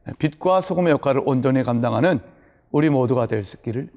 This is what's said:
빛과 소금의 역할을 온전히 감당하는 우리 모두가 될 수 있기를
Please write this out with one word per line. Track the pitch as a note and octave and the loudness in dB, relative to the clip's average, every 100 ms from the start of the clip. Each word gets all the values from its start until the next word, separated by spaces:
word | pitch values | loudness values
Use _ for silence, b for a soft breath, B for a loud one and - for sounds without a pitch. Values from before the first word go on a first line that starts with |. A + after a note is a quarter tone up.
| - - | -16 -6
빛과 | D#3 - F#3 F#3+ | -6 -2 0 0
소금의 | F3+ F3 E3+ | 0 0 2
역할을 | C#3+ C#3 C3+ | 2 2 0
온전히 | - B2+ C3 C3 | 0 0 2 0
감당하는 | B2 A#2+ A#2+ A2+ F3 C3+ b b b b b | 0 -2 0 0 0 0 b b b b b
우리 | D3 D#3 | 0 2
모두가 | C#3 B2 B2+ | 2 2 0
될 | A2+ A2 | 0 -4
수 | F#2+ - | -6 -12
있기를 | A#2+ A#2 - | -10 -10 -10